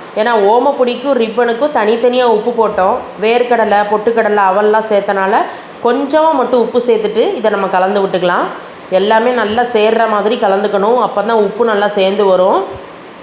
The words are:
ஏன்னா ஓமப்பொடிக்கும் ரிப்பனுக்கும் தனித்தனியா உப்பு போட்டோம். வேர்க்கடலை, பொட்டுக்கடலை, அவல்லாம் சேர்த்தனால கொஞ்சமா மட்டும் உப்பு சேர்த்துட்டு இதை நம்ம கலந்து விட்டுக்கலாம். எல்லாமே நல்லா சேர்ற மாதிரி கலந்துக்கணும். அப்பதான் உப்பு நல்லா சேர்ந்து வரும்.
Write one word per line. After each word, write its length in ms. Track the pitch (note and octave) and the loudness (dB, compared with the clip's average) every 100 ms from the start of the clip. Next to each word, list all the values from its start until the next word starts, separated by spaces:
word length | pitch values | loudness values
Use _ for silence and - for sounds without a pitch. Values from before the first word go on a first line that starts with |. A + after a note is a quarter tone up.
| - - | -8 -4
ஏன்னா 120 | G#3+ A3+ G3 | 0 2 4
ஓமப்பொடிக்கும் 640 | A#3 C#4 C4+ B3 A#3+ C#4 C4 | 4 2 0 -2 -2 -2 0
ரிப்பனுக்கும் 520 | A3 G#3+ A#3+ A#3 D4 D4 | 0 0 -2 0 -2 0
தனித்தனியா 480 | G#3 A#3 B3 B3 B3 G#3+ | 0 2 2 2 2 0
உப்பு 160 | A#3 A#3 | 0 0
போட்டோம். 360 | G#3 G3 F#3+ B3 - - | 0 0 0 -2 -6 -4
வேர்க்கடலை, 560 | G#3+ A#3+ A#3+ A#3+ G#3+ G3+ G#3 | 0 0 2 0 2 0 0
பொட்டுக்கடலை, 540 | G#3 G#3+ A3+ G#3 G#3 F#3+ | 0 0 0 2 2 2
அவல்லாம் 360 | F#3+ G#3 A3 G#3+ | 2 2 0 0
சேர்த்தனால 420 | G3+ G3+ G3 F#3+ A#3 F4+ - - - A#3+ | 0 0 -2 0 0 -2 -8 -16 -4 -2
கொஞ்சமா 440 | B3+ C#4+ D#4 D#4+ D4 | 0 0 2 2 2
மட்டும் 220 | A#3+ B3 A3 | 0 0 0
உப்பு 140 | B3 A#3+ | 0 0
சேர்த்துட்டு 360 | A3 G#3 F#3+ D#4 F4+ | 0 0 0 0 0
இதை 100 | G#3+ G3+ | -2 -2
நம்ம 120 | F#3+ F#3 | 0 0
கலந்து 260 | F#3 G3+ | 0 0
விட்டுக்கலாம். 420 | F#3+ F3+ F3 F#3+ F4+ - - - - F#3 | 0 0 0 0 -2 -8 -16 -18 -4 0
எல்லாமே 300 | G3+ A3 A#3+ B3 | 2 2 2 0
நல்லா 220 | G#3 A3 A#3+ | 0 0 0
சேர்ற 320 | A3+ G#3+ A3 A3 | 2 2 2 2
மாதிரி 200 | G#3 G3+ A#3 | 0 0 0
கலந்துக்கணும். 540 | G#3 G3 G#3 G3+ G3+ B3 G#3 | 0 0 0 0 2 2 0
அப்பதான் 360 | - G3+ A3+ G3+ | 0 0 0 0
உப்பு 140 | G3+ A#3 | 0 0
நல்லா 180 | G3+ G3+ G3+ | 0 0 0
சேர்ந்து 260 | F#3+ G3+ G3 | 0 2 2
வரும். 320 | F#3 F#3 D#4+ G4 - - - - - | 4 4 2 -2 -10 -16 -18 -20 -20